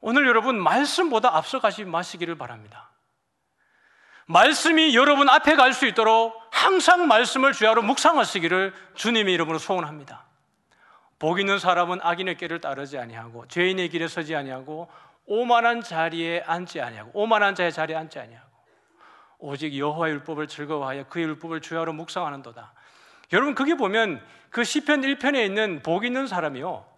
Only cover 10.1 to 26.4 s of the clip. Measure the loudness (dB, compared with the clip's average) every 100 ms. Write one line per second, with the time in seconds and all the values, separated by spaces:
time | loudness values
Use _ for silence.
10.1 | -20 -20 _ _ _ _ _ _ _ _
11.1 | _ -2 0 0 0 2 2 2 0 -2
12.1 | -2 -4 -6 -8 -8 -6 -8 -8 -10 -12
13.1 | -12 -16 -18 -10 0 0 0 -2 -4 -6
14.1 | -6 -6 -6 -6 -10 -10 -12 -14 -18 -20
15.1 | _ -4 -2 4 4 4 0 -4 -2 -2
16.1 | -2 -2 -4 -2 -4 -4 -8 -8 -10 -12
17.1 | -4 2 4 4 2 -2 0 -4 -6 -8
18.1 | -14 -16 -20 _ _ _ _ _ _ -20
19.1 | -20 _ _ -12 -8 -6 -4 -4 -2 -2
20.1 | -4 -8 -8 -8 -10 -6 -6 -4 -8 -10
21.1 | -6 -6 -6 -8 -10 -8 -6 -6 -6 -8
22.1 | -6 -6 -8 -14 -20 -20 _ _ _ _
23.1 | _ _ 2 2 0 0 2 2 2 0
24.1 | -2 -12 -20 _ -4 -2 -2 2 0 2
25.1 | -2 0 0 0 0 -2 -4 -2 -2 -2
26.1 | -4 -4 -4